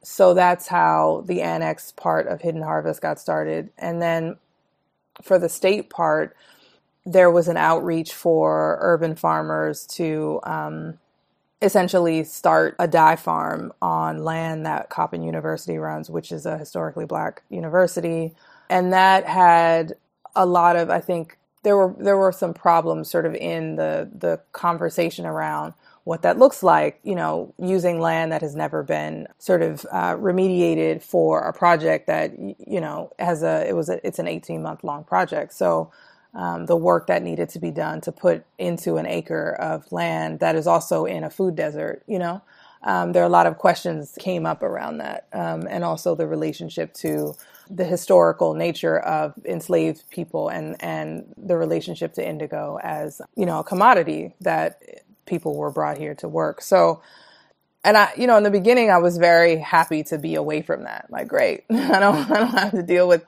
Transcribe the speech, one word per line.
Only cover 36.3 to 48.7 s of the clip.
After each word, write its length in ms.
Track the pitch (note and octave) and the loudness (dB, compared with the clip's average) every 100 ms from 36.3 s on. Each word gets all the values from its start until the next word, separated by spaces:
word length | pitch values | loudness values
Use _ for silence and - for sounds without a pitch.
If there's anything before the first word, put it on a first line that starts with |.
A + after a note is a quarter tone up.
um, 320 | F#2 F2+ E3+ E3 | -10 -8 -6 0
the 120 | E3+ | 2
work 300 | F3 E3+ F3 | 4 2 2
that 140 | F3 | -2
needed 280 | F3 E3 E3 | -2 -6 -6
to 100 | E3 | -6
be 120 | E3+ | -8
done 300 | D#3+ D#3+ D#3 | -6 -6 -6
to 100 | E3+ | -10
put 320 | - F3+ D#3+ - - | -2 0 0 -6 -8
into 400 | F3+ E3+ F3+ D#3+ | -6 -4 -4 -4
an 80 | D#3+ | -4
acre 460 | E3+ E3 D#3+ D#3+ | -6 -6 -6 -6
of 400 | - D#3+ D#3+ - | -6 -6 -6 -8
land 480 | F3 E3+ D#3+ D#3+ D#3 | -6 -4 -4 -6 -2
that 160 | E3 D#3+ | -2 0
is 100 | D#3+ | 2
also 400 | E3 - E3 F3 | 0 0 -2 -2
in 180 | F3+ | -6
a 60 | D#3 | -8
food 260 | - F#3+ D#3+ | -4 -4 -2
desert, 480 | D#3 D3+ D#3 - - | -6 -6 -8 -10 -8
you 100 | G3 | -6
know, 240 | E3+ F#3+ - _ _ _ | -4 -8 -14 _ _ _
um, 280 | - F3+ B2 | -2 -2 0
there 100 | F2 | 2
are 60 | F2 | 4
a 20 | |
lot 160 | E3+ E3 | 4 4
of 140 | D#3+ | 2
questions 560 | F#3 E3+ F3+ D#3 C#3+ - | 0 0 -4 -8 -10 -10
came 280 | F#3+ F3+ E3 | -8 -4 -4
up 160 | E3 | -4
around 360 | - - - - | -6 -6 -8 -10
that, 280 | - - - | -10 -12 -12
um, 340 | G#2 E2+ D#2+ - | -8 -6 -6 -8
and 140 | G#2 | -6
also 320 | E3+ D#3+ F3 D#3+ | -6 -4 -4 -2
the 100 | D#3 | -4
relationship 680 | D#3+ D#3 D3 E3 E3+ E3 - | -4 -6 -8 -12 -10 -10 -8
to 400 | E3 D3+ D3+ D3+ - - _ | -6 -4 -6 -8 -20 -20 _
the 160 | F#3+ F3 | -6 -4
historical 680 | F3 - F3+ E3+ E3 E3 | -4 4 6 6 2 -2
nature 460 | D#3 E3+ | 0 -4